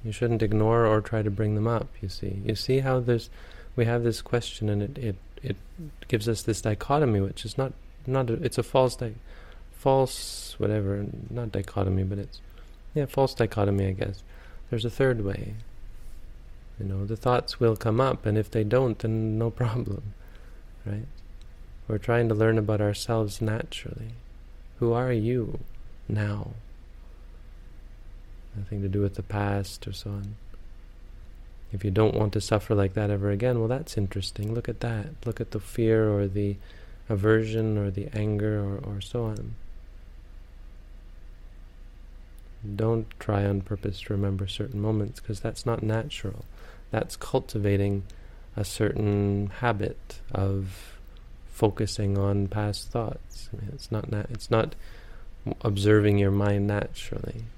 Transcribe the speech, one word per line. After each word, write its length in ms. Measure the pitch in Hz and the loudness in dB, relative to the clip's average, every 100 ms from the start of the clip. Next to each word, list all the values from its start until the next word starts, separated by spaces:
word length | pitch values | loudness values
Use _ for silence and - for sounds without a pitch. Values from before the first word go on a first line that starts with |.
You 100 | 113 | -6
shouldn't 300 | 104 120 113 | 0 2 4
ignore 440 | 107 107 110 117 113 | 4 6 6 6 6
or 160 | 107 | 6
try 180 | 104 110 | 4 0
to 100 | 107 | 0
bring 240 | 101 107 | 2 2
them 120 | 107 110 | 4 2
up, 220 | 113 - - | 2 -2 -6
you 80 | 95 | -8
see. 320 | - 101 98 | -6 -6 -4
You 120 | 110 | -2
see 240 | 110 - 131 | -2 2 2
how 220 | 135 127 | 4 2
there's, 280 | 120 117 - - - - - - | 4 2 2 -14 -14 -14 -8 2
we 80 | |
have 180 | 113 120 | 4 4
this 200 | 117 110 | 4 0
question 480 | - 120 - - 107 | 0 0 0 -2 0
and 120 | 104 | 2
it, 140 | 104 139 | 0 -2
it, 200 | 117 95 - - | -4 -4 -10 -10
it 140 | 131 - - - 156 - - | -6 -6 -8 -14 -14 -14 -2
gives 180 | 113 110 | 0 2
us 140 | 110 | 0
this 220 | - 107 | 0 0
dichotomy, 580 | 113 104 - 143 143 104 | 0 0 2 4 6 4
which 240 | 98 - | 2 -2
is 140 | 110 - | -6 -2
not, 160 | 131 - - - - | -2 -4 -16 -10 0
not 240 | 131 123 | 0 2
a, 120 | 113 | 0
it's 140 | 139 - | 0 0
a 60 | |
false 340 | 117 131 127 - | 2 6 6 4
di-, 160 | 120 113 - - - - - | -6 -6 -14 -16 -16 -16 -16
false 840 | - 143 135 127 - - - - - | 0 4 6 6 0 -8 -10 -12 -2
whatever, 480 | 104 107 98 101 101 113 113 | 0 2 0 -2 -4 -6 -6
not 240 | 117 117 | -6 -2
dichotomy, 520 | 101 95 - 95 95 | -4 -2 0 2 2
but 120 | 95 98 | 2 -2
it's, 240 | 98 - - - - - - | -6 -12 -16 -18 -18 -18 -6
yeah, 100 | 151 | -2
false 300 | 135 - 135 | 0 4 2
dichotomy, 540 | - 113 - 101 98 98 | 4 2 4 4 4 2
I 40 | |
guess. 300 | 95 - 92 - - - - - | 0 -4 -4 -12 -16 -16 -14 -4
There's 160 | 113 113 | -2 -2
a 40 | |
third 320 | - 135 117 | 4 4 4
way. 340 | 98 95 104 107 - - - - - - - - - - - - | 0 -2 -6 -8 -10 -12 -12 -10 -10 -10 -12 -14 -16 -16 -16 -8
You 60 | 101 | -4
know, 180 | 95 | -2
the 120 | 101 110 | -2 0
thoughts 440 | 131 123 - - | 4 4 2 4
will 160 | 117 110 | 4 6
come 240 | 117 110 | 4 4
up, 240 | 135 127 | 4 4
and 140 | 110 107 | 2 2
if 120 | 104 | 2
they 140 | 117 | 2
don't, 340 | 107 123 131 107 | 4 6 6 2
then 400 | 110 110 110 107 | 0 2 2 2
no 120 | 117 | 0
<laughs> 120 | - | 2
problem, 520 | 120 117 101 98 104 - - - - - - - 104 | 0 0 -2 -4 -6 -10 -16 -16 -16 -16 -16 -10 -6
right? 200 | 104 131 - - - - - - - - | -4 -6 -12 -14 -14 -14 -14 -16 -14 -2
We're 100 | 107 | -2
trying 300 | - 120 117 | 2 4 4
to 60 | |
learn 240 | 107 110 113 | 6 6 6
about 220 | 107 107 | 4 4
ourselves 600 | 104 104 - 113 104 - | 4 2 0 2 2 0
naturally. 680 | 110 110 - - - - 110 117 - - - - - - | 0 0 -4 -8 -8 -8 -10 -10 -14 -16 -16 -16 -16 0
Who 140 | 117 | 2
are 200 | 113 127 | 4 4
you 480 | 120 110 123 110 - - - - - - | 4 4 2 0 -4 -6 -8 -12 -12 -2
now? 420 | 107 104 101 104 110 - - - - - - - - - - - - - - - - - - - 104 | 0 0 -2 -4 -8 -12 -16 -16 -16 -16 -16 -16 -16 -16 -16 -16 -14 -16 -14 -14 -14 -14 -16 -12 -10
Nothing 260 | 98 104 | -6 -2
to 60 | 98 | 0
do 120 | 98 | 2
with 140 | 101 | 2
the 80 | - | 0
past 640 | 95 104 101 101 98 - - | -4 0 2 0 -2 -6 -8
or 60 | |
so 180 | 98 104 | -8 -6
on. 240 | 101 101 107 - - - - - - - - - - - - - | -6 -6 -8 -12 -12 -12 -14 -16 -16 -16 -14 -14 -14 -16 -14 -8
If 120 | 98 | -2
you 60 | 104 | 2
don't 240 | 98 110 | 6 6
want 180 | 110 107 | 6 4
to 80 | 104 | 2
suffer 340 | - 107 - | 2 2 4
like 200 | 104 98 | 4 4
that 160 | 95 104 | 2 2
ever 200 | 101 101 | 2 2
again, 280 | 101 123 120 | 2 2 2
well, 100 | 113 | 2
that's 280 | 131 160 - | 0 -2 -2
interesting. 580 | 98 101 95 - 104 | 0 -2 -4 -4 -2
Look 140 | 113 - | -2 -4
at 120 | - | -4
that. 280 | 120 113 101 - | -2 -2 -4 -6
Look 160 | 123 - | -4 -4
at 100 | 120 | -4
the 80 | 110 | -4
fear 500 | - - 113 110 110 | -4 2 6 6 6
or 160 | 104 98 | 4 2
the 300 | 98 101 98 - - - - - | 2 0 -2 -8 -16 -16 -16 -2
aversion 680 | 107 104 110 110 110 110 107 | 2 6 6 4 0 2 2
or 120 | 101 | 0
the 180 | 98 101 | -2 -4
anger 460 | 107 104 104 104 107 | 0 0 2 2 0
or, 200 | 101 98 | -2 -4
or 220 | 117 101 | -4 -6
so 240 | - 123 | -4 -2
on. 300 | 113 107 110 113 - - - - - - - - - - - - - - - - - - - - - - - - - - - - - - 104 | -2 -4 -6 -8 -10 -10 -12 -16 -16 -16 -16 -16 -16 -16 -16 -16 -16 -16 -16 -16 -16 -16 -16 -16 -16 -16 -16 -16 -16 -16 -16 -18 -16 -12 -8
Don't 340 | 101 110 113 110 - | 0 4 4 0 -6
try 240 | - 101 | 0 4
on 160 | 101 101 | 4 2
purpose 400 | 95 104 101 95 | 0 -4 -2 -6
to 100 | - | -2
remember 360 | 101 101 95 98 | 0 2 0 -2
certain 320 | - 107 107 | -4 -4 0
moments, 400 | 104 110 104 - | 2 2 0 -4
'cause 180 | - 101 | -6 -4
that's 280 | 117 117 123 | -4 -2 -2
not 160 | 113 | 0
natural. 640 | 110 110 113 - 98 98 - - - - - | 2 0 0 -6 -6 -6 -10 -14 -14 -16 -2
That's 240 | 110 - - | -2 -2 -4
cultivating 880 | - 131 - 113 101 101 101 98 98 - - - - - | 0 0 0 2 4 6 4 2 -2 -12 -16 -16 -10 -4
a 80 | |
certain 840 | 101 - 104 - 107 101 101 101 101 - | -4 2 2 4 4 4 4 2 0 0
habit 600 | 123 104 101 - - - - | 0 2 -2 -4 -12 -12 -4
of 640 | - 98 98 95 92 - - - - - - - - | 0 2 2 -2 -8 -14 -16 -16 -16 -18 -16 -14 2
focusing 600 | 110 - 107 - 101 98 | 2 4 -2 0 2 4
on 280 | 98 101 98 | 4 2 2
past 440 | 107 104 101 - | 0 0 -2 -2
thoughts. 580 | 120 110 - - - - | -2 -2 -4 -10 -12 -10
I 60 | - | -8
mean, 140 | 101 | -8
it's 180 | 139 - | -8 -4
not 200 | 107 - | -4 -2
na-, 160 | 104 - | -4 -4
it's 220 | 107 - | -6 2
not 240 | 113 110 - - - - - - - - - | 2 2 -2 -12 -12 -14 -12 -12 -8 -6 -2
observing 560 | 117 98 101 107 104 101 | 0 4 8 8 8 6
your 120 | 101 | 6
mind 360 | 98 104 101 101 | 4 4 4 4
naturally. 800 | 104 107 - - - - - 113 | 2 -2 -6 -6 -4 -4 -6 -10